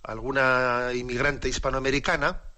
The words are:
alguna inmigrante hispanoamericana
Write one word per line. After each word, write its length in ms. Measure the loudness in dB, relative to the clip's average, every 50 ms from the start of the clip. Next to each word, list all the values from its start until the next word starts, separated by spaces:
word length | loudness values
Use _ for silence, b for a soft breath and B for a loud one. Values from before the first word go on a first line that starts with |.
alguna 880 | -10 -10 -10 -6 -4 -2 2 4 4 4 4 4 4 2 2 0 0 0 -2
inmigrante 540 | -4 -4 -4 -2 0 0 0 0 -2 -2
hispanoamericana 920 | -2 -2 0 -2 0 -2 0 0 2 0 0 0 0 0 2 0 0 -2 -4 -8 -10 -16